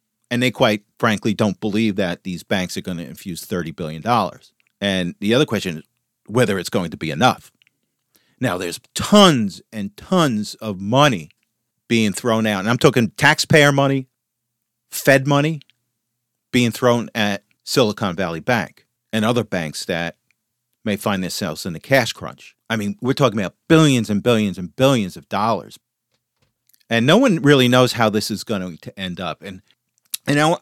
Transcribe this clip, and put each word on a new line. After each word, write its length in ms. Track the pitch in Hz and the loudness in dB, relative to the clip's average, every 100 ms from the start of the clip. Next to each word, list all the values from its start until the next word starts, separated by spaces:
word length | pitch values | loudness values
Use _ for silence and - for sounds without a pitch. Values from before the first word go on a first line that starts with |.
| _ _ - | _ _ -6
And 140 | 120 | 0
they 80 | 127 | 0
quite 320 | 123 120 104 _ - | 2 2 2 _ -2
frankly 360 | 117 101 117 | -2 0 -2
don't 260 | 98 104 92 | 0 0 -2
believe 340 | 110 104 110 | -4 -2 -2
that 300 | 98 90 82 | -2 -4 -4
these 180 | 95 87 | -8 -10
banks 340 | - 101 90 95 | -4 -4 -4 -8
are 40 | |
gonna 240 | 95 85 | -10 -10
infuse 400 | 67 - 95 82 | -12 -14 -14 -12
thirty 260 | - 90 82 | -8 -8 -8
billion 320 | - 80 80 | -10 -10 -8
dollars. 500 | 110 120 92 - _ _ _ - | -2 -2 -2 -8 _ _ _ -6
And 340 | 98 95 87 - | -4 -2 -4 -4
the 140 | 101 | 0
other 120 | 123 151 | 0 0
question 320 | 104 95 78 | -2 -6 -10
is 60 | - _ _ _ - | -14 _ _ _ -4
whether 300 | 120 110 95 | 0 0 0
it's 100 | 85 | -4
going 220 | 101 85 | -4 -6
to 60 | 73 | -8
be 160 | 78 | -8
enough. 400 | 73 120 - - _ _ _ _ _ _ _ _ - | 0 0 0 -10 _ _ _ _ _ _ _ _ -8
Now, 180 | 123 90 | -6 -4
there's 220 | 87 - _ | -6 -10 _
tons 680 | - - 208 190 127 101 - _ | -8 4 6 8 4 -2 -6 _
and 240 | 110 98 - | -10 -10 -10
tons 600 | - 185 147 107 101 - | -2 0 0 -2 -6 -10
of 240 | 110 92 | -10 -8
money – 500 | 101 131 147 92 76 _ _ _ _ _ - | 0 4 4 2 -8 _ _ _ _ _ -2
being 260 | 117 104 | 0 0
thrown 360 | - 123 110 110 | -2 -2 0 0
out. 100 | 98 | -2
And 100 | 104 | -2
I'm 100 | 123 | 2
talking 320 | 151 120 104 | 2 2 -2
taxpayer 600 | - 143 156 - 156 143 | 2 2 4 4 6 6
money, 380 | 139 139 135 127 _ _ _ _ _ _ _ _ | 4 0 -2 -6 _ _ _ _ _ _ _ _
Fed 380 | - - 135 135 | -2 4 4 4
money 320 | 143 151 151 _ _ _ _ _ _ _ _ _ | 0 0 -4 _ _ _ _ _ _ _ _ _
being 220 | 127 117 | 0 0
thrown 380 | - 123 120 - | 2 2 2 -2
at 300 | 117 104 98 _ _ | -2 -2 -4 _ _
Silicon 540 | - 139 107 101 98 87 | -4 0 0 0 -4 -4
Valley 240 | 87 82 | -6 -6
Bank 480 | 127 117 78 _ _ _ - | -2 -2 -4 _ _ _ -8
and 120 | 110 | -4
other 200 | 110 120 | 0 -2
banks 400 | - 92 78 - | -2 -6 -6 -10
that 320 | - 85 85 - _ _ _ _ _ _ | -6 -6 -6 -10 _ _ _ _ _ _
may 120 | 110 98 | -6 -4
find 260 | 107 95 | -4 -4
themselves 420 | 90 - 90 76 | -6 -6 -8 -8
in 120 | 95 80 | -10 -10
a 20 | |
cash 340 | - 135 113 | 0 0 0
crunch. 440 | - - - - _ - | -6 -14 -16 -20 _ -8
I 60 | |
mean, 240 | 110 101 101 | -6 -6 -6
we're 120 | 123 | -4
talking 260 | 135 127 110 | 0 0 0
about 160 | 90 _ - | -6 _ 2
billions 420 | 160 151 123 107 | 4 4 2 0
and 100 | 101 | -2
billions 380 | 120 113 101 90 | 2 0 0 -4
and 160 | 87 | -8
billions 420 | - 135 127 92 80 | 0 2 2 -2 -10
of 120 | - | -8
dollars. 500 | 101 110 98 53 - _ _ _ _ _ _ _ _ _ _ - | -4 -2 -4 -8 -20 _ _ _ _ _ _ _ _ _ _ -4
And 160 | 117 127 | 0 4
no 120 | 208 | 4
one 220 | 269 160 | 4 2
really 280 | 139 139 123 | 4 4 6
knows 240 | 127 123 | 4 4
how 180 | 120 110 | 2 0
this 220 | 104 - | 0 -4
is 100 | 101 | -8
going 360 | - 101 92 78 | -6 -6 -8 -12
to 200 | - - | -18 -12
end 220 | 92 90 | -10 -8
up. 240 | 87 80 | -10 -10
And, 180 | 98 92 _ _ _ _ _ - - | -14 -18 _ _ _ _ _ -12 -2
and 140 | 147 | 0
I, 160 | 156 175 | 2 2